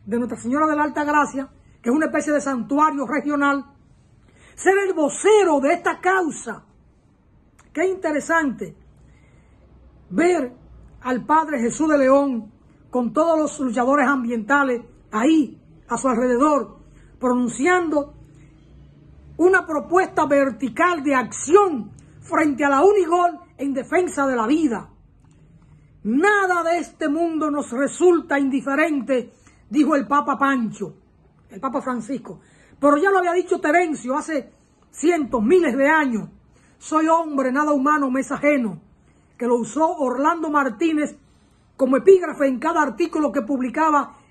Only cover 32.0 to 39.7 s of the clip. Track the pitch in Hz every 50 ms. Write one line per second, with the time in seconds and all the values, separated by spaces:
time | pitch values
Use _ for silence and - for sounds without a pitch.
32 | 220 - 277 - - - 165 - _ _ _ _ _ _ _ - 269 285 285 294
33 | 370 392 392 370 359 349 339 370 359 - 359 - - 302 294 349 359 320 294 -
34 | 220 247 269 302 - - 311 277 - - - _ _ _ _ _ _ _ - -
35 | 277 330 349 320 269 220 - 233 208 247 370 370 330 277 220 269 269 294 320 311
36 | 294 262 226 202 170 - - - _ _ _ _ _ _ _ _ - - 311 311
37 | 311 320 330 330 330 311 285 269 262 254 247 285 302 302 294 277 262 294 302 302
38 | 285 262 254 269 262 - 285 - 285 294 294 269 233 202 170 151 - _ _ _
39 | _ _ _ _ _ _ _ - 240 240 240 247 220 214